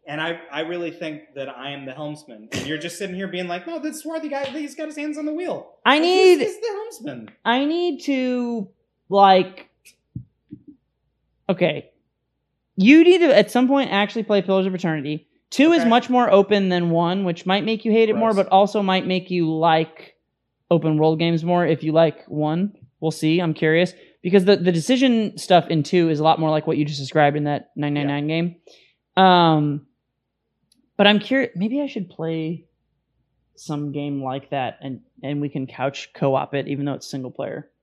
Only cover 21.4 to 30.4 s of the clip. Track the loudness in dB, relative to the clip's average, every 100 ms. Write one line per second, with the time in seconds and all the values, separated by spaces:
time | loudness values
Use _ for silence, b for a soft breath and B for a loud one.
21.4 | 0 0 0 -2 0 2 2 0 -10 -6
22.4 | -4 -2 -4 -8 -20 _ -8 -2 0 0
23.4 | 0 0 2 2 0 -4 b b 2 4
24.4 | 4 4 2 0 0 2 4 2 -2 -8
25.4 | 4 4 4 -2 0 0 2 2 2 2
26.4 | 0 0 -2 -2 -4 -6 -2 2 2 2
27.4 | -4 -4 -8 -6 -4 -2 -2 -4 -2 -2
28.4 | -4 -8 b b b b _ 4 6 6
29.4 | 6 4 0 -4 _ _ _ _ _ _